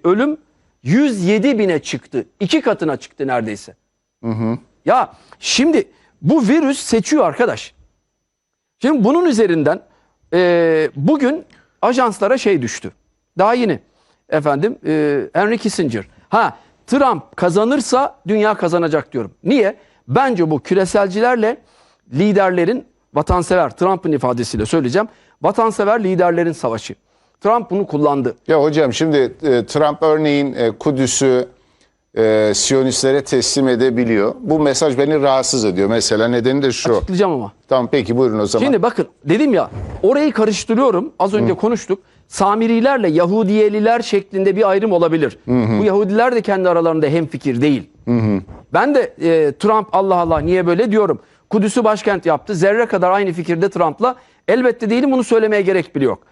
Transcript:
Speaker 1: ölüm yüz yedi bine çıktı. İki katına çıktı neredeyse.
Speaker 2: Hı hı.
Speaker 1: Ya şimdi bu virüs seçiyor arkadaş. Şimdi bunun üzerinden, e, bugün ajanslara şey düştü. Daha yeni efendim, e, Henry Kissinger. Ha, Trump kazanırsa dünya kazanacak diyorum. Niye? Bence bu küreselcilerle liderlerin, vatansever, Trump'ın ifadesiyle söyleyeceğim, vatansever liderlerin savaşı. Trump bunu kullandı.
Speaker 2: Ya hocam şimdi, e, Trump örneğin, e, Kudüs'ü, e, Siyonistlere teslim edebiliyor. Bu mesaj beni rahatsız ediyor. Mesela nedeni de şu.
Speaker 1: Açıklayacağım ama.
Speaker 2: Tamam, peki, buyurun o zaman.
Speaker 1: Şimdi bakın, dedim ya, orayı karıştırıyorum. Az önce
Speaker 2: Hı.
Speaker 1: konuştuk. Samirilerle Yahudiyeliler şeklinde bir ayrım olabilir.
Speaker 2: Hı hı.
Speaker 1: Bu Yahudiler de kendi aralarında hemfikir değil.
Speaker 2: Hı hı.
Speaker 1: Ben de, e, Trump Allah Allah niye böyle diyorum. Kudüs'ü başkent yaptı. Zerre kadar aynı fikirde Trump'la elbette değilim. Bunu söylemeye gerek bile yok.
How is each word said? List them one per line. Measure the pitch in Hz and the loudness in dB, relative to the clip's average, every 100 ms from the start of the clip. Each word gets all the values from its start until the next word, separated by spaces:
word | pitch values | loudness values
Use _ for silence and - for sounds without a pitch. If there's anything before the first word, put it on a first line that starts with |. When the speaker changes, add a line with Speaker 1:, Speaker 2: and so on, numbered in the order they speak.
Speaker 1:
ölüm | 170 196 277 302 _ _ _ _ | 0 0 0 -4 _ _ _ _
yüz | 120 202 294 214 175 | 0 2 2 0 0
yedi | 214 247 233 | 2 2 0
bine | 202 160 | 0 -2
çıktı. | - 139 - 131 - _ | -4 -10 -6 -8 -8 _
İki | 196 311 | -2 0
katına | - 202 160 131 | 0 -2 -2 -6
çıktı | - _ 135 | -8 _ -4
neredeyse. | 127 110 104 - - _ _ _ _ | -2 -4 -10 -14 -20 _ _ _ _
Speaker 2:
Hı | 113 | -8
hı. | 110 113 117 - _ - | -4 -4 -6 -10 _ -2
Speaker 1:
Ya | 247 214 - _ - | 0 0 -8 _ -14
şimdi | - - 285 311 - _ _ _ | -6 0 2 0 -2 _ _ _
bu | 151 311 214 | 0 2 2
virüs | 302 269 277 | 2 0 -2
seçiyor | - 226 - 302 185 | -2 -2 0 2 0
arkadaş. | 135 233 117 - _ _ _ _ _ _ _ _ _ _ _ | 0 -2 -2 -12 _ _ _ _ _ _ _ _ _ _ _
Şimdi | 247 302 | -2 2
bunun | 208 320 349 | 2 2 2
üzerinden, | 226 214 165 139 - - _ _ _ _ | 2 2 2 0 -2 -6 _ _ _ _
e, | 170 180 170 165 160 156 143 | 0 2 2 2 2 -2 -2
bugün | 151 302 254 320 - _ _ _ | 0 2 0 -2 -8 _ _ _
ajanslara | 202 247 247 196 202 262 | -2 0 0 0 -2 0
şey | 214 180 | 0 0
düştü. | 120 - 98 - _ _ _ - | -2 -8 -14 -18 _ _ _ -2
Daha | 196 | 0
yeni | 247 233 127 - _ _ _ _ | 2 0 -4 -8 _ _ _ _
efendim, | 156 147 143 196 - 151 | -2 0 0 -2 -4 -4
e, | 156 151 143 92 | -2 0 -2 -2
Henry | 160 208 226 | -2 -2 -2
Kissinger. | 226 - 160 110 95 _ _ | -4 -4 -4 -4 -10 _ _
Ha, | 208 196 - _ _ _ | -2 -2 -4 _ _ _
Trump | 262 269 185 - - | 0 2 0 -8 -4
kazanırsa | 180 170 220 285 - 254 277 - 165 | 0 2 0 0 0 0 -2 -6 -4
dünya | 214 208 | 0 0
kazanacak | 208 180 170 165 151 - | 0 -2 0 0 -2 -4
diyorum. | 135 101 - | -8 -8 -8
Niye? | 160 269 196 - _ _ - | -2 2 0 -2 _ _ -4
Bence | 139 269 214 165 | 0 0 0 0
bu | 151 | -2
küreselcilerle | - 190 190 214 202 190 240 247 214 247 _ _ _ _ _ | 0 0 0 0 0 0 0 0 -2 -4 _ _ _ _ _
liderlerin, | 127 202 202 190 180 170 254 - _ _ | -2 2 2 2 2 0 -2 -8 _ _
vatansever, | 143 151 180 170 180 147 | -6 -2 -2 0 0 0
Trump'ın | - 185 190 175 | 0 -2 0 -2
ifadesiyle | 147 127 123 117 113 107 | -2 -2 -2 -4 -4 -2
söyleyeceğim, | 165 127 151 220 - _ _ | -2 0 -2 -2 -8 _ _
vatansever | 156 202 220 - 202 226 | -2 0 -2 0 0 0
liderlerin | 196 185 175 170 170 | 0 0 2 2 -2
savaşı. | 156 127 113 - - _ _ _ _ | -2 -6 -6 -8 -16 _ _ _ _
Trump | 202 233 214 | 0 0 -2
bunu | 185 202 | -4 -4
kullandı. | 147 147 139 123 - - | 0 0 0 -2 -6 -2
Speaker 2:
Ya | 156 | 2
hocam | 147 151 143 | 2 2 0
şimdi, | 113 160 143 127 - | 0 0 2 0 -2
e, | 156 123 110 | 0 0 0
Trump | 147 151 143 | 0 0 0
örneğin, | 160 156 156 143 143 | 0 2 2 0 -2
e, | - 117 | -2 -4
Kudüs'ü, | 101 175 135 131 - 135 127 123 _ _ _ _ _ _ - | -2 -4 0 0 0 2 2 0 _ _ _ _ _ _ 0
e, | 113 110 107 101 | 2 2 2 0
Siyonistlere | - 135 131 123 135 139 | 0 0 0 0 0 0
teslim | 139 131 117 - 135 | 0 -2 0 0 0
edebiliyor. | 123 131 120 117 113 104 - | 2 0 0 0 0 0 -4
Bu | 214 156 | -2 0
mesaj | 147 131 156 127 | 0 0 -2 0
beni | 143 151 | 0 0
rahatsız | 139 135 127 135 107 | 2 0 0 0 0
ediyor. | 87 98 | 0 0
Mesela | 113 104 110 113 | 0 0 0 0
nedeni | 120 120 135 | 0 0 0
de | 135 | -2
şu. | 117 - 107 | -2 0 0
Speaker 1:
Açıklayacağım | 87 185 196 | 0 -2 0
ama. | 147 110 - _ | -2 -6 -14 _
Speaker 2:
Tamam, | 131 120 | -2 0
peki, | 143 104 120 | -2 0 0
buyurun | 127 107 | 0 0
o | 104 | -2
zaman. | 113 277 | 0 0
Speaker 1:
Şimdi | 226 | 0
bakın, | 220 233 165 _ 143 | 0 -2 -6 _ -2
dedim | 190 294 | 0 2
ya, | 196 113 - - - | 0 -2 -6 -12 -2
orayı | 190 277 302 | 0 2 0
karıştırıyorum. | 214 220 202 - 226 269 185 277 - | 0 0 -2 -2 0 2 0 -4 -4
Az | 196 | -2
önce | 208 226 | 0 0
Speaker 2:
Hı. | 185 | 0
Speaker 1:
konuştuk. | 214 233 - 170 _ _ _ | -2 -2 -4 -8 _ _ _
Samirilerle | - 196 214 226 233 247 277 196 | -2 0 2 2 2 2 2 2
Yahudiyeliler | 156 175 208 202 208 208 208 214 233 | 2 2 0 2 2 2 2 0 0
şeklinde | 226 202 196 196 190 196 | 0 -4 -2 -2 0 2
bir | 208 | 2
ayrım | 190 220 | 2 2
olabilir. | 180 165 160 139 - - | 2 2 2 -2 -4 -2
Speaker 2:
Hı | |
hı. | 123 110 107 | 0 2 2
Speaker 1:
Bu | |
Yahudiler | 208 196 202 208 240 247 | 2 2 0 2 2 0
de | |
kendi | 202 196 185 | 0 0 2
aralarında | 170 165 160 151 | 2 2 2 0
hemfikir | 160 160 139 143 120 | 0 -2 -4 -4 0
değil. | 147 135 - _ - | 2 0 -4 _ -2
Speaker 2:
Hı | |
hı. | 120 107 101 - - - | 0 0 -2 -4 -20 -4
Speaker 1:
Ben | 165 247 277 | -2 2 2
de, | 226 - | 0 -2
e, | 170 165 151 139 | 0 2 2 0
Trump | 208 220 202 | 0 0 0
Allah | 185 196 180 | -2 0 0
Allah | 170 160 | 0 -2
niye | 156 185 175 | 0 0 0
böyle | 175 220 | 0 0
diyorum. | 214 202 143 - _ _ | 0 0 -2 -8 _ _
Kudüs'ü | 214 208 247 | -2 0 0
başkent | 220 214 - 196 165 | 0 0 -2 -2 0
yaptı. | 147 - 190 | -2 -2 0
Zerre | 190 214 233 | 2 2 0
kadar | 202 180 | 0 2
aynı | 190 202 | 2 -2
fikirde | 170 170 170 196 | -6 -4 -2 -2
Trump'la | 190 170 147 247 254 _ _ - | 0 -2 0 -2 -4 _ _ -2
elbette | 226 254 233 220 | 0 0 -2 -2
değilim. | 233 277 | 0 0
Bunu | 262 | 0
söylemeye | 226 226 220 208 | 0 0 2 0
gerek | 190 185 151 147 | 0 0 -2 -2
bile | 131 | -2
yok. | 98 _ | -2 _